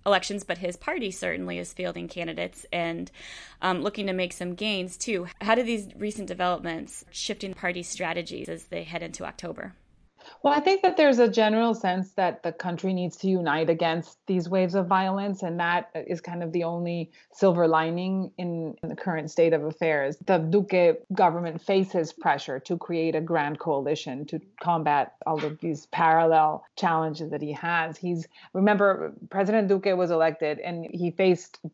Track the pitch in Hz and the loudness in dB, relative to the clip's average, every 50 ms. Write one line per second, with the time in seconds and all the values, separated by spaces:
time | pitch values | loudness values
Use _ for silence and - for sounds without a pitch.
0 | _ 202 196 185 - - 202 202 190 - 180 175 190 175 180 - - 294 359 339 | _ 2 2 2 2 -2 -6 -6 -6 -6 -6 -4 -4 -6 -6 -6 -6 -6 -4 -4
1 | 226 190 185 - 185 180 160 180 180 180 175 175 175 - - - 180 175 165 175 | -4 -6 -6 -6 -4 -4 -4 -4 -6 -6 -6 -8 -8 -10 -8 -8 -6 -6 -6 -8
2 | 175 165 - 175 170 165 160 170 175 175 - - - - - 170 170 165 165 165 | -10 -10 -10 -8 -8 -8 -6 -8 -8 -8 -10 -14 -12 -6 -4 -4 -4 -4 -4 -6
3 | 175 - - - - - - - - - - _ - 185 180 170 135 208 202 214 | -8 -10 -12 -18 -20 -18 -18 -18 -18 -20 -12 _ -2 -2 0 0 -2 -2 -4 -4
4 | 196 196 185 185 180 175 - - 180 180 175 - 208 220 202 190 180 185 - - | -4 -2 -2 -2 -2 -4 -4 -6 -8 -8 -6 -4 -4 -4 -2 -4 -4 -6 -8 -8
5 | - 240 214 175 175 175 - - 196 220 226 247 240 226 233 208 196 - - - | -6 -4 -4 -4 -4 -8 -10 -6 0 2 2 2 2 0 -2 -2 -4 -8 -10 -6
6 | 208 208 208 214 190 190 180 180 180 180 180 - - 170 165 - - - - - | -6 -6 -6 -6 -8 -8 -4 -2 0 0 0 -2 -4 -6 -8 -8 -10 -12 -14 -16
7 | - - - - - - 202 - 202 190 190 - - 180 180 180 175 - - - | -16 -14 -12 -10 -6 -6 -6 -6 -8 -10 -8 -6 -4 -4 -4 -4 -8 -10 -8 -6
8 | 185 165 170 175 165 - 170 - - 170 165 165 - - 175 170 165 156 175 165 | -4 -4 -4 -4 -6 -6 -10 -10 -8 -10 -10 -12 -12 -10 -10 -10 -10 -8 -10 -10
9 | 170 170 - - 87 - - - - 170 - - - 185 - _ _ _ _ _ | -10 -10 -10 -10 -10 -12 -10 -12 -12 -12 -10 -10 -12 -14 -16 _ _ _ _ _
10 | _ _ _ _ - - - - - 285 294 302 294 370 392 381 - 359 359 - | _ _ _ _ -20 -20 -12 -2 0 2 2 4 4 2 2 4 4 2 4 6
11 | 302 285 254 233 240 214 190 233 214 214 214 226 233 233 220 226 - 185 180 190 | 6 6 8 6 6 4 6 4 4 4 4 4 2 2 0 0 0 0 0 0
12 | 185 - _ 202 185 175 - - - 170 165 - - 180 170 - - 190 190 180 | -2 -4 _ 0 0 0 0 -2 -6 -6 -6 -4 -6 -6 -4 -2 -2 -2 -2 -2
13 | 180 160 - - - 190 190 180 170 147 147 160 165 170 165 165 175 165 160 170 | -2 -4 -4 -4 0 0 0 2 2 0 0 2 2 2 2 2 2 0 0 -2
14 | 160 - - _ _ - 190 180 160 170 190 190 185 175 180 196 180 175 196 185 | -4 -8 -14 _ _ -2 -2 0 0 0 2 2 2 2 2 0 2 2 2 2
15 | 190 190 190 196 196 202 190 196 196 170 170 175 170 170 175 175 160 - - 160 | 2 2 0 -2 -2 -4 -4 -4 -4 -4 -2 -2 0 0 0 0 -2 -4 -8 -10
16 | - - 180 165 - 175 175 175 170 165 160 175 170 165 170 175 175 170 170 170 | -6 -6 -6 -6 -6 -8 -8 -6 -6 -4 -4 -2 -2 -2 -4 -4 -4 -4 -4 -4
17 | 160 - _ - _ _ _ - 196 190 170 175 170 160 160 156 160 165 170 175 | -6 -8 _ -20 _ _ _ 2 4 4 6 6 4 4 4 4 2 2 -2 -2
18 | 180 190 190 190 185 190 - - 180 175 170 165 160 156 - - - 156 165 - | -2 -2 -2 -2 -4 -6 -8 -8 -6 -6 -4 -4 -6 -6 -8 -8 -10 -10 -10 -6
19 | - 190 165 156 151 156 - - 170 165 165 147 147 160 160 - 175 160 151 143 | -4 -4 -4 -4 -4 -2 2 4 4 4 4 2 0 -4 -4 -2 0 0 2 2
20 | 135 139 165 - - - 190 170 160 160 180 208 196 208 190 180 175 165 160 - | 0 -2 -4 -4 0 2 2 2 2 4 2 2 2 4 4 6 6 6 4 2
21 | - - 190 202 190 170 165 175 175 165 156 165 - - 196 190 190 190 - 175 | -2 -4 2 4 4 4 4 2 -2 -4 -6 -6 -2 0 2 2 2 2 0 0
22 | 156 156 - - - 170 143 147 - - 131 135 - - 175 170 - - 170 160 | -2 -2 -6 -2 0 0 0 0 -2 -4 -6 -6 -4 -4 -4 -4 -4 -2 -2 0
23 | 160 160 156 156 165 165 165 156 143 147 151 - - 170 147 139 135 143 151 143 | 2 2 0 0 0 0 0 0 0 0 -2 -4 -2 -2 0 0 0 0 -2 -2
24 | - 151 127 135 151 - 165 156 - - _ - - 175 170 160 151 147 147 143 | -4 -8 -8 -8 -8 -8 -8 -8 -10 -12 _ -6 -2 0 0 2 2 2 2 2
25 | 127 - - _ - - 160 147 147 147 156 - - 170 151 147 - _ - - | 2 0 -6 _ -4 -2 -2 -2 -2 -4 -6 -6 -6 -6 -6 -6 -8 _ -2 2
26 | 170 160 160 165 165 160 160 156 156 156 156 - - _ _ - 196 170 165 160 | 4 6 6 6 6 6 6 6 6 4 2 -2 -8 _ _ -2 0 2 2 2
27 | 165 156 151 160 160 156 151 147 151 147 147 - - 170 170 165 160 165 156 - | 0 -2 -4 -6 -6 -6 -6 -6 -6 -6 -6 -6 -4 -2 0 0 -2 -2 -6 -6
28 | 180 175 175 165 165 - _ - - - - 190 196 214 208 196 208 196 190 - | -4 -2 -2 -2 -4 -8 _ -20 -20 -8 0 4 4 6 6 6 6 4 4 2
29 | - 151 71 - - - - 196 196 190 214 226 202 190 196 185 190 202 185 180 | -2 -6 -8 -10 -14 -4 -2 0 2 4 4 2 4 4 2 2 4 2 2 2
30 | 180 165 170 160 160 160 156 - 160 151 151 151 - 175 170 165 165 - - 170 | 2 2 4 4 4 2 2 0 -2 -2 -2 -4 -6 -8 -8 -8 -8 -8 -4 -2
31 | 175 170 170 - 190 185 175 170 - - - - - 160 | -2 -2 2 4 4 6 4 4 0 -8 -18 -14 -14 -4